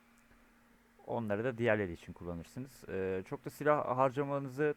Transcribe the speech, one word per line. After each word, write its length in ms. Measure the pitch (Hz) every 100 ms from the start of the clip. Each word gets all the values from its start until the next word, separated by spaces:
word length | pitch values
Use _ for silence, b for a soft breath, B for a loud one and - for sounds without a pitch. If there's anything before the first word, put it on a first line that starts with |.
| _ _ B B B B B B _ _ -
Onları 380 | 120 113 101
da 140 | 120 113
diğerleri 340 | 117 107 98
için 200 | 85 -
kullanırsınız. 720 | 85 85 85 80 - 135 - -
Ee, 340 | 92 95 95 95
çok 160 | 143
da 60 | -
silah 460 | - 147 151 - 127
harcamanızı 800 | 135 127 143 143 139 127 151